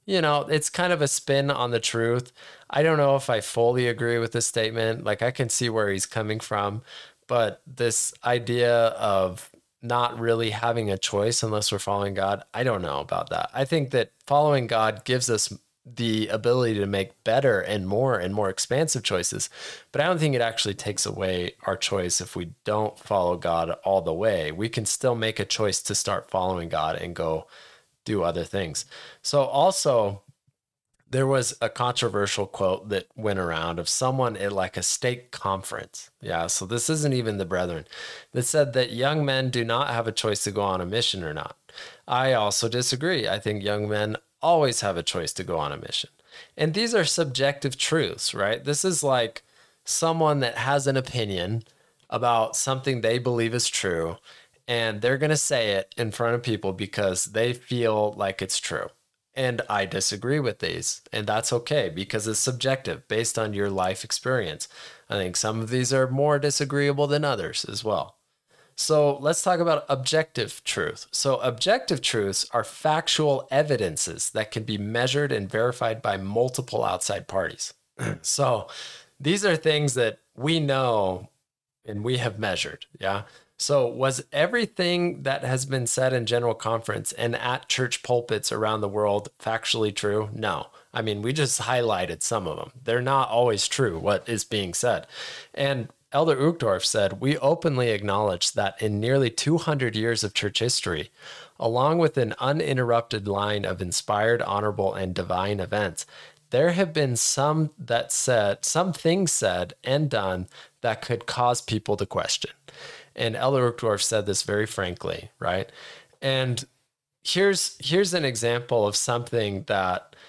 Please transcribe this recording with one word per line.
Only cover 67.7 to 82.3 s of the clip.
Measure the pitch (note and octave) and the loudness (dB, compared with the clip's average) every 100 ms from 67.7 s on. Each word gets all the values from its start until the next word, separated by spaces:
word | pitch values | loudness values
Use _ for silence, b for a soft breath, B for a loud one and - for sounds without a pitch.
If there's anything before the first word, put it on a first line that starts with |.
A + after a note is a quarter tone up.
| G#2 | -6
well. | G#2+ F2+ - - _ _ _ b b - | -2 -2 -2 -12 _ _ _ b b -6
So | - D3+ D3 C#3+ | 2 4 4 4
let's | D3 E3+ | 0 2
talk | F#3+ F3 | 2 2
about | E3+ D3 - | 4 2 2
objective | C3+ B2+ D#3 D#3 - G#2 - | -2 2 0 0 -2 -4 -6
truth. | - - D#2 - - | -4 -2 -2 -4 -6
So | - C#3 B2+ | -2 0 0
objective | B2+ A2+ F3+ A3+ - D3+ | 0 0 2 2 2 -2
truths | - A#2 G2 F#2+ - | 0 0 0 -2 -2
are | A#2+ | -2
factual | A2 - D#3 D#3 - - D3+ C3 - | -2 -2 0 2 2 2 2 2 2
evidences | C3+ D3+ B2+ F#2 - - D#2+ - | 0 2 2 0 -2 -4 -4 -4
that | A2 G#2+ | -2 -2
can | A2 | -4
be | A2 G#2 | -4 -4
measured | G2+ A#2 B2+ C#3+ C#3+ | -2 0 0 2 0
and | A#2+ F#2+ | -2 -2
verified | A2 B2 B2 A#2 A2+ | 0 0 0 -2 -2
by | A2+ G2 | -2 -2
multiple | G2 A2+ B2+ B2+ B2 A2+ | 0 0 0 0 -4 -2
outside | G#2+ F#2 - G2 - | 0 -2 -2 -4 -4
parties. | G2 E2 - - - _ - | -2 -2 -4 -12 -12 _ -8
<clears throat> | A#2+ - | -6 -6
So | - - C3 A2 - B B B B - | -4 0 2 0 -4 B B B B -4
these | C#3+ G3 G3+ | -2 2 2
are | D#3+ | 2
things | D#3+ D3+ D3 | 2 2 2
that | B2+ A2+ - _ - | 2 0 0 _ -4
we | C#3+ E3 | 0 2
know | C#3+ C3+ B2+ A2 F#2+ F2+ A2 _ _ _ _ _ A2 | 2 2 4 4 2 -2 -8 _ _ _ _ _ -10
and | G#2 | -6
we | A#2 B2 | -2 0
have | A#2+ | -2